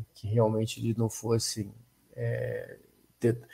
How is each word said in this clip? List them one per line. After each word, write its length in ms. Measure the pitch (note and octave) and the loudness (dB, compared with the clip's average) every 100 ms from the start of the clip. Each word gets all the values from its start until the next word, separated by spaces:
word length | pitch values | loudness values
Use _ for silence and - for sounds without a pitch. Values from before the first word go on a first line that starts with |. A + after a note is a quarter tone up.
| A2 | -4
que 140 | - G#2 | -10 0
realmente 520 | A#2 A2 A2 A2 - | 4 4 2 -2 -2
ele 140 | A#2 A2 | -2 0
não 140 | A2+ | 0
fosse, 580 | - A2+ A#2 - - G2 - - _ _ - | -2 0 0 0 -4 -6 -10 -20 _ _ -6
é, 640 | A#2 A#2 - - - - _ _ _ _ | -4 -2 -4 -6 -8 -16 _ _ _ _
ter, 200 | A#2+ A2+ - | 2 2 -2